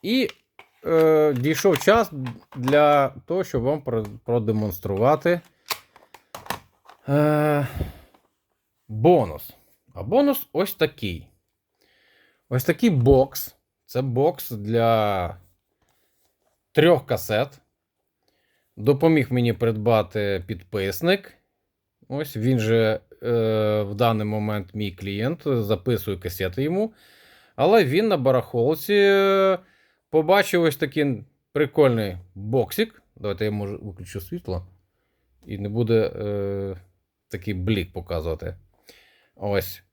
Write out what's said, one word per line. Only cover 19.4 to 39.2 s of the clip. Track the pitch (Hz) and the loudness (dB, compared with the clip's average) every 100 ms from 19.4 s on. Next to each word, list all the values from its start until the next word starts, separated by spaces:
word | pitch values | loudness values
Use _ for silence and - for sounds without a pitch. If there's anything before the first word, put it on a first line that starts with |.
| 120 | 0
придбати | 107 117 107 107 113 98 107 104 95 90 | 0 -2 0 2 2 2 -4 -2 -4 -6
підписник. | 90 - 104 98 95 165 190 - _ _ _ _ _ _ _ _ | -12 -8 -6 -4 -2 -2 -2 -4 _ _ _ _ _ _ _ _
Ось | 139 151 113 | -10 -8 -4
він | 117 127 | 0 0
же, | 110 113 110 107 _ - | 2 2 2 -2 _ -12
е, | 117 117 110 110 107 107 | -4 -2 0 0 0 -2
в | 101 | -4
даний | 101 120 110 104 | 0 0 0 -2
момент | 107 107 107 90 | -4 -4 -4 -6
мій | 107 104 | -8 -8
клієнт, | 92 101 101 117 170 | -6 -8 -4 -4 -4
записую | 151 127 101 104 131 113 - 92 | -2 -2 0 -2 0 -2 -2 -8
касети | 90 - 92 92 | -8 -6 -6 -4
йому. | 143 180 220 _ _ - _ _ _ - | -4 -2 -4 _ _ -20 _ _ _ -2
Але | 147 226 | 4 4
він | 147 151 220 | 4 2 0
на | 180 | 0
барахолці, | 131 127 - 123 120 156 - | 2 0 0 0 0 0 0
е, | 208 196 196 196 196 190 185 _ _ _ _ _ | 2 4 4 4 4 2 0 _ _ _ _ _
побачив | 156 156 196 196 180 | 0 4 2 4 2
ось | 165 147 | 0 0
такий | 147 156 143 110 - _ _ | -4 -2 -2 -2 -8 _ _
прикольний | 143 147 - 139 117 104 90 - | -2 -2 4 4 4 -2 -6 -14
боксик. | 95 104 131 - - 220 _ _ - | -14 -4 -2 -2 -2 -4 _ _ -10
Давайте | 104 95 | -8 -4
я, | 107 | -4
може, | 104 101 104 | -4 -6 -10
виключу | 104 90 90 98 | -14 -16 -14 -12
світло. | 90 175 127 90 92 _ _ _ _ _ _ _ - | -10 -12 -6 -8 -8 _ _ _ _ _ _ _ -14
І | 98 | -10
не | 104 | -6
буде, | 107 113 113 107 - | -4 0 2 0 -4
е, | 104 101 98 98 98 92 _ _ _ _ _ | -8 -6 -6 -6 -8 -12 _ _ _ _ _
такий | 98 98 | -12 -8
блік | 95 90 107 85 | -6 -2 -2 -4
показувати. | - 87 85 80 78 87 87 _ _ _ - _ _ | -10 -8 -6 -6 -6 -10 -14 _ _ _ -20 _ _